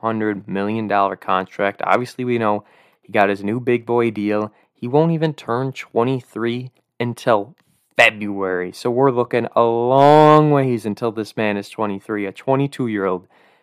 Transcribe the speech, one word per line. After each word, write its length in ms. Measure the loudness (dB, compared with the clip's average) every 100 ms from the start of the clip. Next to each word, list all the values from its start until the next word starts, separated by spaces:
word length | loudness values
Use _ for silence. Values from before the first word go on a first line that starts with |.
hundred 460 | -4 -2 -4 -4 -6
million 380 | -6 -4 -4 -2
dollar 280 | 0 0 -2
contract. 640 | -2 -2 -2 -2 -4 -2 0
Obviously, 400 | 0 -2 -6 -4
we 120 | -2
know 280 | 0 -2 -6 _ _ _
he 120 | -6
got 160 | 0 0
his 140 | 0
new 160 | -4 -4
big 260 | -2 -2 0
boy 260 | -2 0
deal. 400 | -2 -4 -2 -4 _ _
He 140 | -14 -2
won't 260 | 0 2
even 200 | 0 -2
turn 380 | -6 -6 -6 -6
twenty-three 1000 | -10 -6 -2 -2 -2 -6 -6 -4 -4 -10 _ _ -8
until 560 | -6 -4 0 0 0 -14 _ _ _ 4
February. 800 | 4 2 -6 -4 -4 -4 -6
So 180 | -6 -4
we're 200 | 0 2
looking 360 | 2 -2 -2 -2 0
a 80 |
long 880 | 0 0 2 4 8 8 8 6 6
ways 340 | 2 0 -2 -4
until 280 | -6 -6
this 240 | -6 -8 -4
man 180 | -4 -4
is 120 | -8
twenty-three. 560 | -6 -6 -6 -6 -6 -6
A 60 |
twenty-two-year-old 960 | -6 -2 0 0 -4 -4 -2 -2 -4 -8 _ _ _